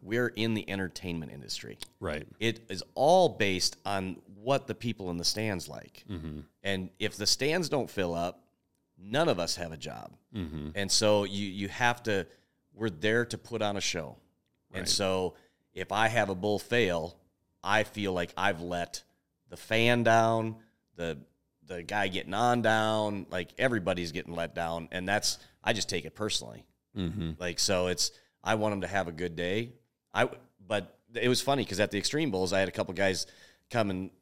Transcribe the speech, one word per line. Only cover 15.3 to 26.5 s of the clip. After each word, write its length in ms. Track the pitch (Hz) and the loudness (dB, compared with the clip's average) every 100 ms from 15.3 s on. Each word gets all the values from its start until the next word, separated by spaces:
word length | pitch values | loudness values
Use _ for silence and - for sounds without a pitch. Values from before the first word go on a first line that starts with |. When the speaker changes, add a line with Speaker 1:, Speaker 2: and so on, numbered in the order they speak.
| - _ _ _ | -4 _ _ _
Speaker 1:
if 180 | 92 92 | -10 -2
I 160 | 98 110 | 2 4
have 200 | 113 101 | 4 2
a 60 | |
bull 240 | 92 104 101 | 0 0 0
fail, 600 | - 120 101 85 82 - _ _ _ _ | 2 2 4 2 -2 -10 _ _ _ _
I 220 | 92 107 | 2 2
feel 280 | 104 107 98 | 2 -2 -2
like 200 | 90 87 - | 0 -2 0
I've 240 | 98 82 | 0 0
let 420 | 87 87 85 - - _ _ _ _ | -4 -4 -4 -8 -16 _ _ _ _
the 80 | 87 | -18
fan 460 | - 113 117 120 | 0 4 6 6
down, 540 | 113 113 113 113 113 110 - _ _ - | 6 6 6 4 0 -6 -16 _ _ -8
the, 220 | 85 73 - _ _ _ 80 | -6 -6 -12 _ _ _ -12
the 180 | 90 | -10
guy 240 | 82 104 98 | -4 0 0
getting 260 | 90 76 | -2 -4
on 280 | 98 120 123 | 0 2 4
down, 640 | 110 110 110 110 107 101 - | 4 4 4 2 0 -2 -6
like, 220 | 90 87 - | -6 -6 -2
everybody's 520 | 127 113 87 87 85 | 0 2 0 0 -2
getting 240 | 80 - | -6 -6
let 200 | 85 82 85 | -6 -6 -4
down. 320 | 85 82 82 | -4 -4 -6
And 160 | 92 92 | -6 0
that's, 300 | 104 - - - _ | 0 0 -4 -10 _
I 100 | - | -2
just 160 | 113 - | -2 -2
take 160 | 92 | -4
it 120 | 78 - | -6 -6
personally. 480 | 107 - 58 | -4 -2 -4